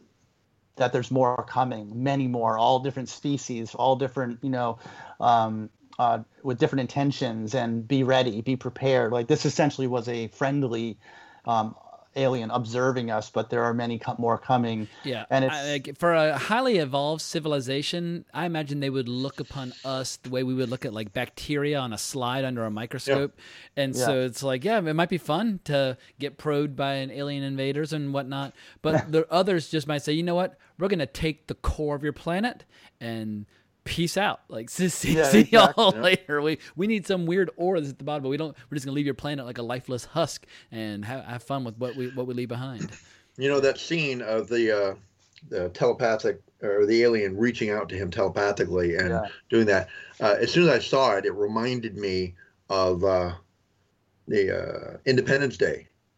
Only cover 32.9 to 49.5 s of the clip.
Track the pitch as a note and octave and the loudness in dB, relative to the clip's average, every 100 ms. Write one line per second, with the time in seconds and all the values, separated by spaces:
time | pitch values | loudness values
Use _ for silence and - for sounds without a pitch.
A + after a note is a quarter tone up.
32.9 | - A#2 A2+ G#2+ G#2 G#2 _ _ _ - | -12 -8 -6 -6 -8 -10 _ _ _ -8
33.9 | - E3 F#3+ G3+ - - A2+ A#2+ - F3+ | -2 0 0 0 -2 -8 -12 -8 -2 0
34.9 | - F#3 D#3+ C#3+ G#3 - A3+ F#3+ - G#3 | 0 0 4 6 8 8 8 8 8 4
35.9 | C#3+ E3+ F#3 - D3 D3 D#3 - D3 G#3 | 4 4 2 0 -2 0 -2 -4 -4 0
36.9 | A3 E3+ F#3 E3 F#3 F3 - F3 F#3 C#3+ | 0 0 -2 0 0 0 0 0 0 -2
37.9 | B2+ C#3 D3+ C3 D3 D#3 - - D3 C3+ | -6 -6 -4 -2 -2 -4 -8 -8 -8 -4
38.9 | C#3 C#3+ C3+ D3 C#3+ B2 A#2+ A#2 B2+ C3 | -2 -2 -2 -4 -6 -8 -8 -4 -6 -4
39.9 | B2 - D#3 D#3 - - - - A2 G#2+ | -8 -4 -2 -2 -4 -16 -20 -16 -10 -8
40.9 | G#2 G#2 C3+ F2+ A#2+ - C#3 A#2+ A2 B2 | -8 -8 -10 -10 -12 -6 -6 -6 -6 -8
41.9 | C3 B2 C3 B2+ B2 A#2+ A#2+ C3 A#2+ - | -6 -6 -6 -6 -4 -6 -6 -8 -8 -10
42.9 | - - - _ - C#3 C#3 C3+ B2 - | -12 -20 -20 _ -4 0 4 4 2 -2
43.9 | E3 D3 B2 A2 A2 G2+ A#2 A2+ G#2 G2 | -2 -2 -4 -2 -2 0 2 4 4 2
44.9 | F#2+ - _ _ - D3 G#2 F2+ - B2 | -2 -12 _ _ -20 -8 -4 -4 2 2
45.9 | A2+ A#2+ A2 A2+ F#2 _ _ G#2+ G2+ G#2 | 4 2 2 0 -2 _ _ 0 4 6
46.9 | A2+ A#2+ A2+ G2 G2 A#2+ A#2 A2 G#2 G2+ | 6 6 4 0 2 0 0 -2 -2 -4
47.9 | F#2+ F#2 A2 F#2+ G#2 G2+ G2+ F2+ F2+ F2 | -4 -4 0 0 2 0 2 0 2 0
48.9 | E2 F2+ A2 G#2 - - | 0 0 -2 -4 -10 0